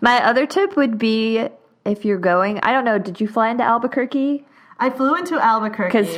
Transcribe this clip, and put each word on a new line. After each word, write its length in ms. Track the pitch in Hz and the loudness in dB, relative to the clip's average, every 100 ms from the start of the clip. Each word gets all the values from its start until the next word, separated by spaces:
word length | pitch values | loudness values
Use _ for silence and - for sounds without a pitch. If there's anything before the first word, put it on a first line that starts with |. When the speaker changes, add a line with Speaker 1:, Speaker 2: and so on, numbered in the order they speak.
Speaker 1:
My 220 | 240 247 | 2 4
other 220 | - 240 294 | 2 2 0
tip 300 | 381 392 302 | 0 0 2
would 220 | 269 220 | 0 0
be, 480 | 226 220 220 226 233 - _ _ 208 | 0 0 0 -2 -4 -10 _ _ -6
if 200 | 208 214 | -4 -2
you're 140 | 190 | 0
going, 400 | 180 180 196 208 | 2 2 2 0
I 100 | 220 | 0
don't 140 | 262 240 | 0 2
know, 140 | 208 | 0
did 200 | 196 175 | -2 -6
you 80 | 214 | -4
fly 220 | 226 226 | 0 0
into 140 | 233 | 0
Albuquerque? 800 | 233 233 247 262 254 277 277 285 - _ _ - | 0 0 0 -4 -2 -2 -2 -4 -8 _ _ -4
Speaker 2:
I 120 | 254 | -4
flew 240 | 254 269 339 | 0 0 0
into 280 | 349 320 | -2 0
Albuquerque. 460 | 226 220 214 214 180 | 2 2 -2 -4 0
Speaker 1:
'Cause 260 | 226 190 | 0 0